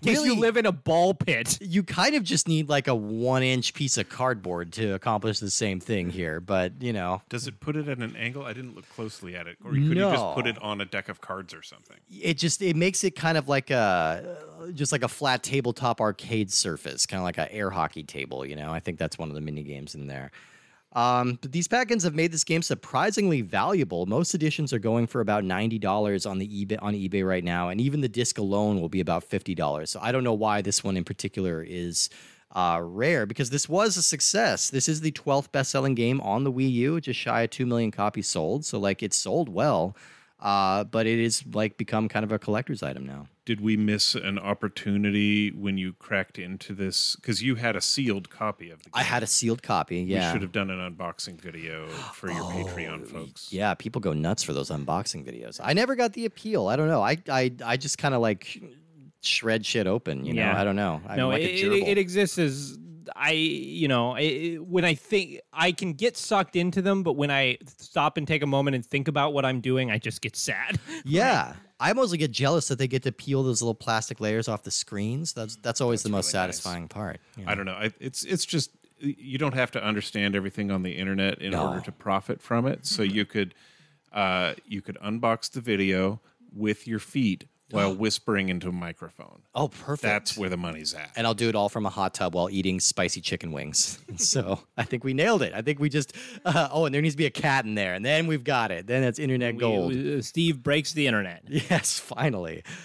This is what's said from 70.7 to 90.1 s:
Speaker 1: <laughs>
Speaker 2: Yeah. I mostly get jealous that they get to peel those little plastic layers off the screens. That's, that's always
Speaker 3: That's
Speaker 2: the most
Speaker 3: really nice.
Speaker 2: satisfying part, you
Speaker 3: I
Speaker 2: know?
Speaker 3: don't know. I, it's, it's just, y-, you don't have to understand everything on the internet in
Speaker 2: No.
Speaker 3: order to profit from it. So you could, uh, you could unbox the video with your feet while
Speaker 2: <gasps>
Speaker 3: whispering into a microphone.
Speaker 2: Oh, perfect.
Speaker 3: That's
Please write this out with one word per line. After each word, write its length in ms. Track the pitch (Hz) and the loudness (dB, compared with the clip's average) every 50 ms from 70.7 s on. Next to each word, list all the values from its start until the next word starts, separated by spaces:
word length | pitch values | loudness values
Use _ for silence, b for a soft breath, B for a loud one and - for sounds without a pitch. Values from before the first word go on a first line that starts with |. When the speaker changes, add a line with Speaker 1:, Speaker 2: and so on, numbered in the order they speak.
| 202 - - | -4 -4 -4
Speaker 1:
<laughs> 200 | - 320 320 - | -6 -10 -8 -2
Speaker 2:
Yeah. 500 | 135 151 180 240 262 220 131 82 62 73 - - _ _ - | 2 4 4 6 6 4 4 2 0 -6 -16 -20 _ _ 0
I 140 | 123 165 | 2 2
mostly 240 | 220 262 262 208 175 | 4 4 2 2 2
get 140 | 156 156 139 | 2 0 0
jealous 380 | 110 - 135 139 165 165 - - | 0 2 4 4 4 4 2 0
that 100 | 139 120 | 0 0
they 100 | 135 127 | 0 0
get 140 | 131 131 | 0 0
to 100 | - 131 | 0 -2
peel 300 | 110 - - 139 139 135 | -4 -4 -4 0 0 2
those 180 | 135 131 117 110 | 2 2 2 2
little 140 | 117 117 110 | 2 0 -2
plastic 440 | - - 120 113 110 107 - - - | -2 0 0 0 0 0 -2 -6 -2
layers 300 | 110 107 107 113 110 - | 0 0 0 0 0 -2
off 140 | 110 101 | -4 -4
the 80 | - 101 | -4 -4
screens. 640 | - - - - 110 101 101 110 123 143 170 165 - | -4 -4 -4 -4 -4 -4 -2 -2 -2 -4 -4 -6 -6
That's, 220 | 120 110 104 113 | -8 -8 -10 -10
that's 260 | - - 120 113 - | -8 -4 -4 0 2
always 180 | 135 120 117 104 | 2 2 2 2
Speaker 3:
That's 40 | - | 0
Speaker 2:
the 40 | 107 | 0
most 220 | 104 98 92 - | 0 2 2 2
Speaker 3:
really 140 | - 98 90 90 | 2 2 0 0
nice. 80 | - | -2
Speaker 2:
satisfying 320 | - - 92 87 87 85 80 | -4 -4 -4 -6 -6 -8 -8
part, 320 | - 101 107 87 80 - _ _ - | -8 -8 -8 -8 -8 -10 _ _ -16
you 80 | 95 98 | -10 -4
Speaker 3:
I 40 | 104 | -4
Speaker 2:
know? 40 | 104 | -2
Speaker 3:
don't 100 | 98 98 | -2 -2
know. 60 | 95 92 | -6 -4
I, 180 | 98 107 110 - - | -2 -4 -4 -4 -6
it's, 240 | - 135 - - - | -12 -8 -8 -6 -4
it's 220 | - 190 175 - | -2 -2 -2 -2
just, 240 | - - 160 131 - _ _ _ _ _ - | 0 0 0 0 -2 _ _ _ _ _ -6
y-, 120 | 139 143 139 - | -6 -6 -6 -6
you 180 | 123 139 127 | -10 -8 -4
don't 160 | 127 156 143 123 | -2 -2 0 2
have 160 | 131 127 - | 2 0 0
to 120 | - 117 104 | 0 -2 0
understand 500 | 107 107 104 104 - - 107 101 101 98 | 0 0 0 -2 -2 -2 0 0 2 2
everything 340 | 101 95 98 - - 104 98 | 0 0 -2 -4 -4 -2 0
on 140 | 98 95 92 | 0 0 -2
the 80 | 90 | -2
internet 460 | 71 76 95 95 98 98 98 98 - - | -4 -4 -2 -2 0 2 2 0 0 -2
in 80 | - 95 | -4 -4
Speaker 2:
No. 180 | 87 82 - 69 | -2 0 0 0
Speaker 3:
order 140 | 67 92 | -2 -4
to 100 | - - | -6 -10
profit 480 | - - - 104 95 98 - - - - | -12 -8 -2 0 0 0 0 -4 -8 -6
from 260 | - - 120 117 120 | -4 0 0 2 2
it. 200 | 135 - - - | 0 -2 -2 -4
So 160 | - - - | -2 0 0
you 240 | 107 98 98 107 101 | 2 2 2 0 0
could, 280 | - - 107 98 90 - b b b b b b b b b b b | 0 0 -2 -2 -2 -4 b b b b b b b b b b b
uh, 440 | - 104 98 95 92 92 90 82 - - - | -2 0 2 2 2 2 0 0 -2 -4 -10
you 140 | - 104 98 | -10 -10 -10
could 160 | - - 98 - - | -8 -10 -12 -8 -6
unbox 460 | 104 107 113 117 113 113 113 - - | -6 -4 0 2 2 0 0 -2 -8
the 80 | - 135 | -8 -6
video 580 | 117 120 107 98 98 95 95 92 95 95 104 110 b b b b b - | -2 0 2 2 4 4 4 2 2 0 -2 -4 b b b b b -14
with 380 | - 104 107 107 104 - - 117 | -8 -4 -2 -2 -2 -2 -4 -6
your 100 | 113 104 | -6 -6
feet 460 | - - - 139 127 104 92 - - - _ _ _ - | -6 -4 0 2 2 2 2 0 -6 -20 _ _ _ -4
while 220 | 113 107 101 98 92 | 0 2 2 2 2
Speaker 2:
<gasps> 20 | |
Speaker 3:
whispering 520 | 95 110 110 - - - - 107 98 95 95 | 0 0 0 0 -2 -2 0 0 0 0 0
into 200 | 90 87 82 90 | -2 -2 -4 -6
a 40 | |
microphone. 680 | 90 90 87 85 85 - 82 82 - - - 50 - - _ _ - | -6 -6 -8 -8 -12 -12 -16 -18 -18 -20 -20 -20 -20 -20 _ _ -2
Speaker 2:
Oh, 140 | 123 147 143 | -2 -2 -2
perfect. 340 | - - - - 143 147 | -4 -8 -8 -8 -6 -2
Speaker 3:
That's 360 | - 107 | 0 0